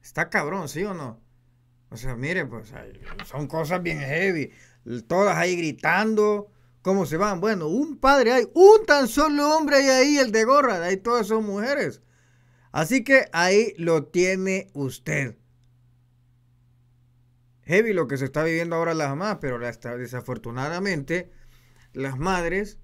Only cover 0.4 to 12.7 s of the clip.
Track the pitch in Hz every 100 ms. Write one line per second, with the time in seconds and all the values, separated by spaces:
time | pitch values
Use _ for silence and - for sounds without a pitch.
0.4 | 147 190 151 139 208 180 131 107 _ _
1.4 | _ _ _ _ _ 143 131 120 139 185
2.4 | 143 113 107 117 113 107 - - - 135
3.4 | 143 160 156 180 170 156 135 156 196 170
4.4 | 123 - _ _ - 120 - 175 202 160
5.4 | 175 175 160 147 156 175 220 214 208 208
6.4 | 208 _ _ _ 185 196 160 156 208 185
7.4 | 208 202 156 202 311 277 269 277 226 254
8.4 | 220 320 392 440 440 294 247 - 311 294
9.4 | 294 311 302 285 277 262 277 294 240 214
10.4 | 220 277 269 185 170 190 233 240 196 220
11.4 | 214 202 233 285 170 - _ _ _ _
12.4 | _ _ _